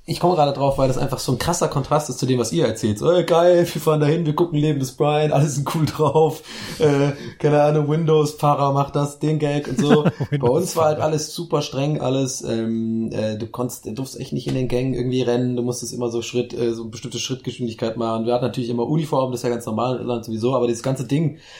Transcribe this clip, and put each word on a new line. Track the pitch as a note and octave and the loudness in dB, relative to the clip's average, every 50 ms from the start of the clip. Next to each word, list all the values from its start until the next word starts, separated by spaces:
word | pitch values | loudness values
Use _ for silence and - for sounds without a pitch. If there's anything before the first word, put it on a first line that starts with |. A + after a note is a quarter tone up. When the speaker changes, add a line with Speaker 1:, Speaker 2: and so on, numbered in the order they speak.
| - | -8
Speaker 1:
ich | - - - | -8 -4 0
komme | - F3 F3+ | 2 2 4
gerade | D#3 D3 C#3+ | 4 4 2
drauf, | C3+ C3+ C#3 C#3 - | 2 0 0 0 2
weil | C#3 C3+ B2+ | 2 2 2
das | B2+ B2 | 2 0
einfach | C3+ C3+ B2+ A#2+ | 0 -2 -4 -4
so | - - | -2 -2
ein | C3 A2+ | -2 0
krasser | - - F3 - E3+ D3+ | 0 -2 0 0 0 0
Kontrast | - C#3+ C3 - D3+ D3+ D3 - | 0 -2 -2 0 0 0 0 -2
ist | B2 - | -6 -4
zu | C#3 | 0
dem, | B2+ B2+ B2 | 0 2 2
was | A#2 - | 0 0
ihr | D#3 E3+ D#3 | 0 0 0
erzählt. | G#2+ A#2 - - A2 G#2 - | 0 0 0 0 -2 0 0
So, | - D3+ | 2 4
„Ey, | F3 F3+ E3 | 4 4 4
geil, | - E3+ E3 E3+ F3+ F3+ F3 E3+ E3+ | 4 4 4 6 6 6 6 4 2
wir | - D#3+ | 0 -2
fahren | - D#3+ D3+ D3+ | 0 2 2 4
dahin, | D3+ C#3+ D#3 E3+ E3 | 4 2 2 2 0
wir | D3+ D3+ | 0 2
gucken | - F3 E3+ D3+ D3 | 0 0 0 2 0
Leben | D3 D#3 D3+ C#3 | 2 2 2 0
des | C3 C3 | -2 -4
Brian, | - - D3+ D3 D3+ D3+ D3+ D3+ | -2 0 0 2 2 2 2 2
alle | D3 C#3 D3 D3+ | 4 4 2 2
sind | C3 C#3+ C#3 - - | 2 -2 -4 -2 0
cool | E3 D#3 | 0 0
drauf, | - - - D3+ C#3 C#3 D#3 D#3+ D3+ D3+ - - - - - - - - - | 0 0 2 2 4 4 4 4 4 2 -4 -12 -16 -14 -14 -12 -10 -4 2
äh, | D#3+ D3 D3 C#3 C#3+ C#3+ C#3 - A#2 A#2 - - | 2 4 4 4 2 2 0 -4 -8 -14 -8 0
keine | - D3 D3 D3 | 0 2 4 6
Ahnung, | D3 D3+ D3+ D#3 D3 C#3 | 4 4 4 2 2 2
Windows-Fahrer | D3+ E3 E3 D#3 D#3+ D#3 D3+ D3 - - D#3 D3 D3 C3+ C#3+ C#3 C#3 | 2 2 4 4 4 4 4 2 -2 0 2 2 2 2 2 2 2
macht | C#3 C#3 - - | 2 0 0 0
das, | C#3+ C#3+ C#3+ - - | -2 -2 -2 -4 -2
den | - D3+ D#3 D3+ | -2 0 0 0
Gag | D3+ C#3+ C#3+ D3 D3 A#2+ | 0 0 0 -2 -2 -4
und | B2 - | -2 0
so.“ | C#3+ D3 D3 D3+ D3 D3+ - - | 4 4 4 4 4 2 0 -2
Speaker 2:
<laughs> | C#3 - | -6 -4
Speaker 1:
Bei | D3 C#3+ C3+ | -2 0 2
uns | A#2+ C3 E3 F#3 F3+ - | 2 2 2 0 -2 0
war | E3 D#3+ | 2 2
halt | D3+ D3+ - | 2 2 0
Speaker 2:
Windows-Fahrer. | - | 0
Speaker 1:
alles | D#3 D#3 D3 - - - | 0 0 -2 -4 -6 -8
super | - E3+ - E3 D3 | -10 -6 -2 -2 -2
streng, | D3 - - C3 C#3 D3 D3+ - | -2 -2 -4 -2 -2 -2 -2 -2
alles, | - B2+ C3 C3+ C3+ B2+ - - | -2 -2 0 0 -2 -4 -6 -8
ähm, | - A#2+ A#2 A2+ A2+ A2+ A2+ A2+ A2+ A2+ A2+ A2+ A2+ A2 | -6 -4 -4 -2 -2 -2 -2 -2 -2 -2 -2 -2 -4 -4
äh, | A2 G#2+ G#2+ A2 A2 G#2+ | -4 -4 -4 -4 -4 -6
du | A2+ | -8
konntest, | A2 - - B2 B2 - - - | -10 -6 -6 -6 -6 -6 -10 -12
du | - | -10
durfst | G#2+ B2 C3+ C3 - - | -8 -8 -8 -10 -8 -12
echt | C#3 - C#3+ | -10 -6 -6
nicht | C#3 - C#3+ | -6 -4 -4
in | C3+ | -2
den | C3 B2+ A#2+ | -2 -2 0
Gängen | B2 B2 B2+ C3 | 0 0 0 0
irgendwie | B2 B2 B2 B2+ B2+ B2+ | -2 -2 -2 -2 0 0
rennen, | B2 A#2 A#2+ B2 B2+ B2 B2 | 0 0 0 0 0 0 0
du | A#2+ | -2
musstest | A#2+ B2 A#2+ - - A2+ - | -2 -2 -4 -6 -8 -8 -6
immer | A#2 B2 A#2 | -4 -4 -2
so | A2 A#2 | -2 -4
Schritt, | A2 - - B2 A#2+ A#2+ | -6 -4 -2 -4 -4 -4
äh, | - - A#2+ A#2 A2+ | -4 -4 -2 -2 -2
so | A2+ | -4
eine | A2+ A2 | -8 -12
bestimmte | A2 G#2 - B2 - A#2 | -12 -12 -12 -10 -8 -8
Schrittgeschwindigkeit | - - C3+ B2+ - B2+ A#2 - B2 A2+ A2 - A#2+ A2 - | -6 -6 -6 -6 -6 -10 -8 -6 -6 -6 -6 -4 -4 -4 -4
machen. | A#2+ A2+ A2+ A2+ A2+ A2+ | -2 -2 -2 -2 -2 0
Wir | A#2 A#2+ | 0 0
hatten | B2 C3 | 0 0
natürlich | B2 - C#3 B2 A#2 | -2 -2 -2 -4 -2
immer | A#2+ A#2+ A#2 | -2 -2 0
Uniform, | A#2+ D3+ E3+ D#3 - D3+ C3+ C3 B2+ | 0 0 0 0 0 0 0 0 0
das | B2 A#2 | -2 -4
ist | - | -2
ja | B2 | -2
ganz | A#2+ A2+ - | -2 -2 -4
normal | A2+ G#2+ A2 A#2 B2+ B2+ | -4 -2 -2 0 -2 -2
in | A#2 | -2
Irland | A2+ A#2+ A#2+ A#2 A2 | -2 -4 -4 -4 -4
sowieso, | - A2+ A2 A2+ B2 C3+ | -6 -6 0 0 2 2
aber | B2 A#2+ | 2 2
dieses | A#2+ A#2 A2 | 2 0 0
ganze | - C3+ C3+ - C#3 | 0 -2 -2 -2 -2
Ding | G#2+ C#3 D3+ E3+ C#3+ - - - - - | -2 0 0 0 0 -2 -6 -18 -20 -20